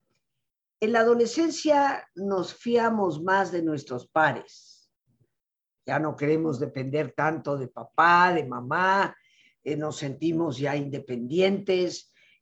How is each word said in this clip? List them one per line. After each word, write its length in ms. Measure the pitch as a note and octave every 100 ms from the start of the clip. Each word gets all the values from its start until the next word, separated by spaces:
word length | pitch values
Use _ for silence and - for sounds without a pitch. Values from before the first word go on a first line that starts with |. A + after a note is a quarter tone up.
| _ _ _ _ _ _ _ _
En 120 | A3
la 80 | A#3
adolescencia 1080 | A3+ A#3+ A#3 D#4 E4 - D#4 C#4+ C#4 - -
nos 400 | E3+ G3 F#3+ E3+
fiamos 680 | - A#3 A#3 A3+ A3 F#3+ D3+
más 300 | F3+ F#3+ F#3
de 100 | F3
nuestros 460 | E3 D3+ - B2 -
pares. 840 | D#3+ D#3 A2+ - - - - _ _ _ _ _ _ _ _ _ _ -
Ya 120 | C#3
no 180 | D#3 D3
queremos 420 | D3 D#3+ D#3+ B2+
depender 540 | C3+ C3+ C3 D3 C#3
tanto 460 | - D3+ D#3+ C#3+ C#3+
de 100 | B2
papá, 640 | - A2+ - E3 F3 F3+
de 140 | E3+ C3
mamá, 680 | B2 B2 D#3+ F#3 G3 F3 - _ _ _ _
eh, 140 | C3 D3
nos 220 | D3+ B2+
sentimos 600 | C#3+ B2 D#3+ D#3+ E3 A#2+
ya 160 | C#3+
independientes, 1400 | D3 C#3 C3+ - A#2+ B2 E3 F#3+ G3 G3 F#3 F3 - - _ _ _